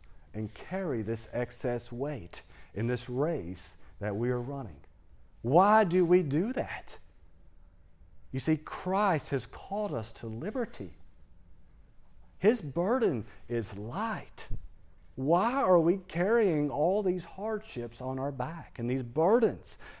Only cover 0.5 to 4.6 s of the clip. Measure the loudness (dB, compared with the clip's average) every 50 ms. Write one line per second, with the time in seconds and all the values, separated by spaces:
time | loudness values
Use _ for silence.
0.5 | -8 -12 -10 -8 -6 -4 -2 -2 -2 -2 -2 -4 -4 -6 -6 -6 -4 -4 -4 -4
1.5 | -6 -4 -4 -2 -2 -4 -6 -8 -6 -6 -6 -6 -6 -8 -10 -10 -12 -14 -14 -16
2.5 | -20 -20 -18 -10 -6 -2 -2 0 0 -2 -4 -4 -2 0 0 0 0 -2 -4 -6
3.5 | -8 -10 -12 -16 -18 -18 -18 -16 -10 -6 -4 -2 -2 0 0 0 0 -2 -2 -6
4.5 | -6 -8